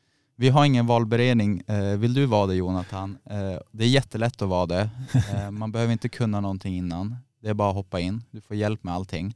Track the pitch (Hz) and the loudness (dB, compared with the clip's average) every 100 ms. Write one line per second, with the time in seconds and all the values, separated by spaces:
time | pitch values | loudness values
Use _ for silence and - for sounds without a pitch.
0 | _ _ _ - 127 139 147 127 117 117 | _ _ _ 0 4 6 6 4 4 4
1 | 113 117 123 117 104 95 - 104 101 101 | 2 2 4 4 2 0 -2 -2 0 0
2 | 117 127 139 107 98 92 90 92 90 98 | 0 2 2 2 2 0 0 -4 -6 -10
3 | 98 98 - 104 98 90 - 107 113 135 | -10 -12 -10 -8 -6 -8 -10 0 2 2
4 | - 110 117 - 101 90 87 90 107 120 | 0 -2 -2 -2 -2 0 0 0 -2 -4
5 | 131 131 - 101 101 104 110 113 117 113 | -2 0 0 -2 -4 -6 -6 -2 0 0
6 | 120 - 113 104 98 95 98 90 90 85 | -4 -4 -2 0 -2 -4 -4 -4 -4 -4
7 | 101 123 - _ 110 104 101 98 95 92 | -6 -8 -14 _ -6 0 0 0 -4 -4
8 | 87 110 120 110 - 104 104 107 92 90 | -4 -4 -10 -18 -10 -4 -2 -2 -6 -6
9 | 92 80 92 | -6 -6 -8